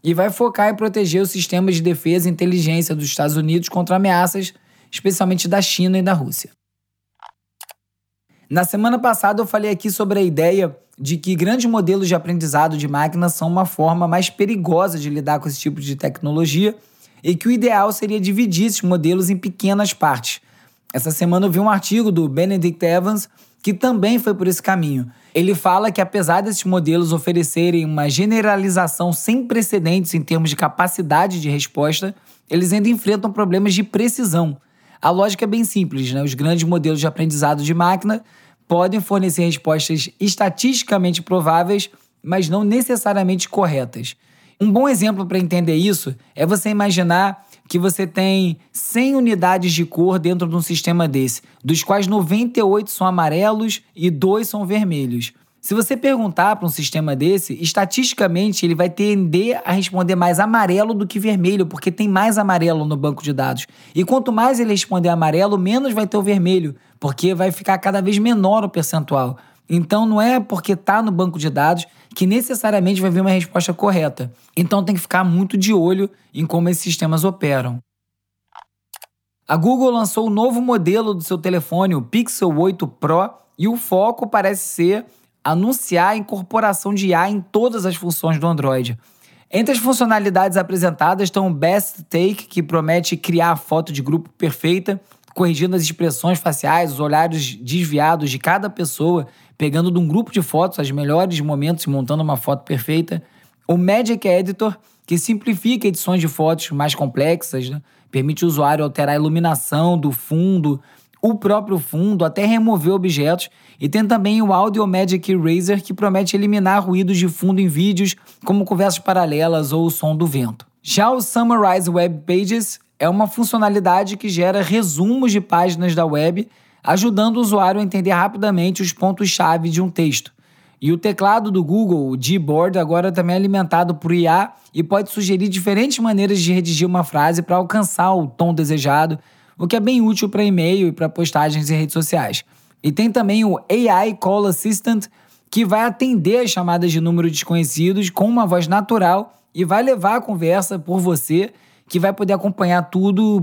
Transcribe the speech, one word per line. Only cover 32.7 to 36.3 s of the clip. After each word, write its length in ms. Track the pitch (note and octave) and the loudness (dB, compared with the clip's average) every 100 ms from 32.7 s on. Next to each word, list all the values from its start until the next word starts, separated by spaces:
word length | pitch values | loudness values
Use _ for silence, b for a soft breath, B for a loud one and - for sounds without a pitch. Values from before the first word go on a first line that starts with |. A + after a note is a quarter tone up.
ainda 180 | G#3 G#3 | 2 2
enfrentam 420 | A#3+ G3 G#3 G#3+ | 2 0 0 -2
problemas 420 | G#3+ G3+ F#3+ G3+ | -2 0 2 2
de 80 | F#3 | 0
precisão. 760 | G#3 - A#3 A#3+ A3+ E3 E3 C#3 b b b b | 0 0 0 0 0 0 0 -4 b b b b
A 80 | D3+ | 0
lógica 360 | F3+ G3+ F#3+ A3 | 2 0 0 -2
é 20 | |
bem 160 | A3+ | 0
simples, 500 | A3+ G3+ E3+ C#3 B2+ | 0 0 -2 -2 -4
né? 80 | C3+ | -2
Os 140 | C#3+ | -4